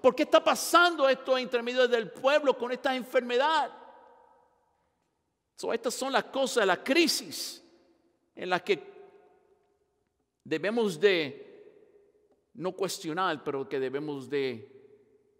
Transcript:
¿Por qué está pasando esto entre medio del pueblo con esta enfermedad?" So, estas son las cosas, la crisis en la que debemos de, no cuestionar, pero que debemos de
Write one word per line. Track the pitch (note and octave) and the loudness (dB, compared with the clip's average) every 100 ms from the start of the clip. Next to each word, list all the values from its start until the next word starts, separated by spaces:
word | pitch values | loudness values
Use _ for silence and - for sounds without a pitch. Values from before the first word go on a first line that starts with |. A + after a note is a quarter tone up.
¿Por | C4 | 2
qué | B3+ | 4
está | D4 D#4+ | 4 4
pasando | D#4+ B3+ - E4 F4 E4 C4+ | 4 -2 4 6 6 4 2
esto | C4 C4+ B3+ | 2 0 -2
entre | B3 A#3+ | 0 -4
medio | A#3 B3+ B3 | -2 2 2
del | A#3 G3 | 2 -2
pueblo | - C4+ D4 C#4+ - | -2 2 2 2 0
con | A#3+ | -2
esta | B3 C4+ C4 | -4 -2 -2
enfermedad?" | A3+ C4 B3 B3 C#4+ D#4+ C4 - - - - - _ _ _ _ _ _ _ _ _ _ _ _ _ - | -2 -2 0 0 2 2 -2 -8 -20 -20 -20 -20 _ _ _ _ _ _ _ _ _ _ _ _ _ -12
So, | - | -6
estas | A#3 B3+ | -4 -4
son | - C4 | -4 -2
las | B3+ B3 | -2 -2
cosas, | C4 C4+ A#3+ G3 | -2 -2 0 2
la | F3 | 0
crisis | - D4 D#4+ - F#3 - - - _ _ _ _ _ _ _ - | 0 2 2 0 -6 -12 -12 -14 _ _ _ _ _ _ _ -12
en | F3+ | -4
la | F3+ | -4
que | E3+ F#3+ - - - - _ _ _ _ _ _ _ _ _ _ _ _ | 0 -2 -2 -20 -20 -20 _ _ _ _ _ _ _ _ _ _ _ _
debemos | - D#3 F3 A#3 G#3+ D#3 | -6 -4 -2 -2 -2 2
de, | G3+ F3+ D3 - - - - - _ _ _ _ _ _ _ - | 2 2 -2 -8 -18 -20 -20 -20 _ _ _ _ _ _ _ -10
no | F3 | -8
cuestionar, | F3+ F#3 - E3 D#3 F#3 D3+ - | -4 -6 -6 -6 -4 -2 -4 -6
pero | C#3 C3+ | -6 -4
que | C#3+ | -4
debemos | C3 C3+ D3+ C#3 B2 | -4 -4 -6 -10 -6
de | C#3 C3 A#2 G#2 - - - _ _ _ _ | -4 -4 -6 -14 -20 -20 -20 _ _ _ _